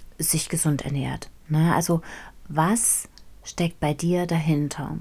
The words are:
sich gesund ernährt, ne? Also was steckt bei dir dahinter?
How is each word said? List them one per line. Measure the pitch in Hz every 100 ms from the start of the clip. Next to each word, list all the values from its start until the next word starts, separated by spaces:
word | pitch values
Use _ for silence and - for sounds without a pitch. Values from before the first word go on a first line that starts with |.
| - -
sich | 160 160 -
gesund | 165 156 143
ernährt, | 143 139 131 143 - - -
ne? | 156 165
Also | - 170 170 - - - - -
was | 147 165 226 - - - - - -
steckt | - - 170 -
bei | 151
dir | 151 170 180 175
dahinter? | 165 156 147 147 - 143 -